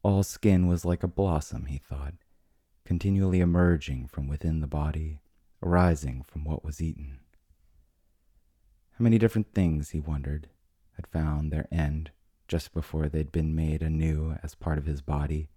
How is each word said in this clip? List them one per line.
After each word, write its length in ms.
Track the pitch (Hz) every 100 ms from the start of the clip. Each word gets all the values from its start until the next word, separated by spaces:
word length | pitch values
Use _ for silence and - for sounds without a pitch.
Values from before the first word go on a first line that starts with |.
All 220 | 101 98
skin 420 | 98 - 107 92 90
was 200 | 87 87
like 180 | 87
a 60 | 87
blossom, 560 | 92 98 80 - - 67
he 120 | 69
thought, 360 | _ 67 69 87 _ _ _ _ _ _ -
continually 540 | 87 98 98 95 90
emerging 680 | 87 87 87 82 - 65 62
from 200 | - 69
within 340 | 73 80 80
the 40 | 73
body, 560 | 73 76 78 78 73 _ _ _ _
arising 640 | 87 87 90 78 69 64
from 200 | 62 76
what 200 | 73 78
was 180 | 78 71
eaten. 380 | 82 - 69 67 _ _ _ _ _ _ _ _ _ _ _ _ _ _ _ _ _
How 100 | -
many 160 | 117 113
different 340 | 113 110 104
things, 380 | 101 87 78 73
he 80 | 76
wondered, 500 | 76 76 67 76 76 _ _ _ _
had 120 | - -
found 460 | 82 78 76 76
their 160 | 76 -
end 380 | 85 73 78 78 _ _ _ -
just 260 | 82 -
before 340 | 85 - 80 76
they'd 240 | 78 73
been 220 | 82 78
made 300 | 80 80 78
anew 560 | 80 80 80 76 78 78
as 140 | 76 -
part 240 | 82 76
of 80 | 73
his 160 | 71
body. 460 | - 73 73 78 76